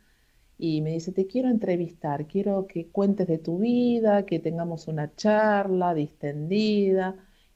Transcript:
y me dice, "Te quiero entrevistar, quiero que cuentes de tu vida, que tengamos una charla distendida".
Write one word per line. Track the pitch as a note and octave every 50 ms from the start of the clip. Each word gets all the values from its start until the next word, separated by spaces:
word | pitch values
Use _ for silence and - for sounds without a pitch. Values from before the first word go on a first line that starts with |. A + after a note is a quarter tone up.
| _ _ _ _ _ _ _ _ _ _ _ -
y | E3+ E3 D#3 D3+
me | D#3 D#3
dice, | E3 E3 E3 F#3
"Te | F#3 F#3+ F#3+
quiero | F#3+ - B3+ B3+ B3+
entrevistar, | A#3 G#3+ G3+ F#3+ F3 F3 E3+ E3 - - - D3+ C#3+ D3+ D3+
quiero | D#3 - G3 G3 G3+ G3 F#3+ F#3+
que | - - E3+ E3 -
cuentes | - G3+ G3 G3+ G3+ G#3 - E3+
de | D#3+ D#3+
tu | D#3+ E3+ E3 F#3
vida, | A3 A#3+ A#3+ B3 B3 A#3+ A#3+ A#3 A3 G#3+ G3+ G3+ G3
que | - E3+ D#3+
tengamos | - D#3+ D#3+ E3+ E3+ E3+ E3 D#3 - D#3+
una | D#3+ D3+ D3+ D3 -
charla | - - G#3 G#3+ G#3+ A3 G#3+ G#3 G3+ G3 F#3+ F#3 F3+ F3+ F3 E3+
distendida". | D3+ D3 D3+ - - D3 C#3+ D3 D3 D3+ E3 G3 G#3+ G#3+ G#3+ G#3 G3+ G3 F#3+ F#3+ F#3+ F#3 F#3 F#3+ F#3+ - _ _ _ _ _ _